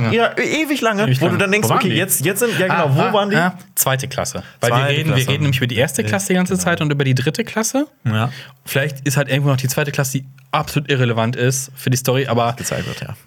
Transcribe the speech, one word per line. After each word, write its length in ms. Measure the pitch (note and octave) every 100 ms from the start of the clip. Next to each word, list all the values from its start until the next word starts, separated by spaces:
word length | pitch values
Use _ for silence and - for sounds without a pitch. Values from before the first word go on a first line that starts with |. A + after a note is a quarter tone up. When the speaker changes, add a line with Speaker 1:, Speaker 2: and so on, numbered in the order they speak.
Speaker 1:
lange. 160 | A2+ A3+
Speaker 2:
ja, 200 | A#3 -
ewig 440 | G#3+ D4 D4+ D4
lange, 240 | A3+ G3+
Speaker 1:
Ewig 160 | G#3 C3
Speaker 2:
wo 60 | E3+
Speaker 1:
lange. 120 | F3
Speaker 2:
du 40 |
dann 80 | G3
denkst, 140 | G3 A2
Speaker 1:
Wo 40 |
waren 80 | D#3
Speaker 2:
okay, 120 | G3+
Speaker 1:
die? 60 | A#2
Speaker 2:
jetzt, 280 | F#3 -
jetzt 160 | D3 G3+
sind, 180 | A#3+ F3
ja 80 | F#3
genau, 200 | E3+ D3+
Speaker 1:
Ah, 100 | C#3
Speaker 2:
wo 40 |
Speaker 1:
ah, 100 | F#3
Speaker 2:
waren 180 | G#3 G3+
die? 60 | D#3+
Speaker 1:
ah, 200 | F3+ - - -
zweite 320 | - C3 C3+
Klasse. 340 | - - F#2 - -
Weil 120 | A#2+
Speaker 2:
Zweite 120 | A#2+
Speaker 1:
wir 60 | C#3
reden, 180 | D3 D#3+
wir 40 |
Speaker 2:
Klasse. 160 | C3 C3
Speaker 1:
reden 120 | C#3+
nämlich 160 | D3 C3
über 100 | B2+
die 80 | A#2
erste 260 | D3+ -
Speaker 2:
Ja, 60 | G#3
Speaker 1:
Klasse 200 | G#3 G3
die 60 |
ganze 200 | F#3 F3+
Speaker 2:
genau. 100 | F#3
Speaker 1:
Zeit 160 | F#3 E3+
und 100 | D3+
über 140 | C#3+
die 100 | C#3
dritte 300 | C3 D3 D3+
Klasse. 420 | A3+ A3 A3 C4 D4+ _
Speaker 3:
Ja. 280 | - A2 B2 - - -
Speaker 1:
Vielleicht 420 | - C3+ D3+ C#3+ C#3+
ist 100 | C3+
halt 120 | C3+
irgendwo 220 | C3+ C#3+
noch 60 | C3
die 100 | C3
zweite 240 | D#3 C#3+
Klasse, 260 | D3 C3+ C3+
die 80 | - - -
absolut 400 | D3+ D3+ D3 C#3+
irrelevant 460 | C3+ B2 A2+ A2+ B2
ist 340 | B2 C3 - -
für 140 | C3
die 60 | B2+
Story, 280 | C3 B2+ A#2
aber 280 | A#2 A#2
Speaker 2:
Gezeigt 320 | B2 F#2 C3+ B2
wird, 160 | -
ja. 120 | - A2+